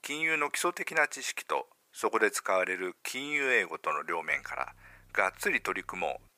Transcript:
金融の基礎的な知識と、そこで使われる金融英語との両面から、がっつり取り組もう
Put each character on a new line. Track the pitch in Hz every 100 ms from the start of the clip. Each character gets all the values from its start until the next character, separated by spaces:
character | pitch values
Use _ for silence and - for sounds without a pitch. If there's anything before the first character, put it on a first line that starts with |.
金 | - 147
融 | 160 156
の | 143
基 |
礎 | - 175
的 | - 175 160
な | 147
知 | -
識 | 123 - -
と、 | 73 - _ _
そ | - 110
こ | 113
で | 107
使 | - -
わ | 95
れ | 90 92
る | 92 -
金 | - 127 143
融 | 147 135
英 | 120
語 | 87 80
と | -
の | 76
両 | 73 85
面 | 78 71
か | - -
ら、 | - - - - -
が | - 95
っ | -
つ | 208
り | 139
取 | - 92
り |
組 | - 90
も | 80 -
う | -